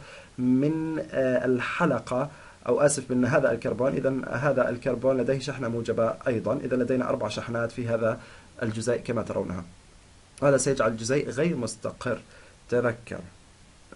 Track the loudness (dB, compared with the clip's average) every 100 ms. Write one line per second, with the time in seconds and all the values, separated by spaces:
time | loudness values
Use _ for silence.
0 | -4 -20 -14 -2 4 4 4 2 -2 -4
1 | -4 0 2 2 2 0 0 0 2 2
2 | -2 -4 -4 -8 -20 -8 0 4 4 2
3 | 0 2 4 4 4 2 -2 0 0 0
4 | 0 -2 -4 -2 2 2 2 0 -2 0
5 | 2 2 2 0 -2 -6 -4 -2 -2 0
6 | 0 0 -2 0 0 -2 -2 0 0 0
7 | 0 -2 -2 -4 -4 -2 -2 -4 -2 0
8 | 0 0 -6 -20 -20 -6 -4 -2 -2 -2
9 | -2 -4 -2 -4 -4 -6 -10 -16 -20 -20
10 | -20 -20 -20 0 4 4 4 2 2 0
11 | 0 0 0 0 0 0 -4 -6 -8 -6
12 | -4 -4 -8 -20 -20 -20 -2 0 0 -2
13 | -8 -12 -12 -20 -20 -20 -20 -20 -10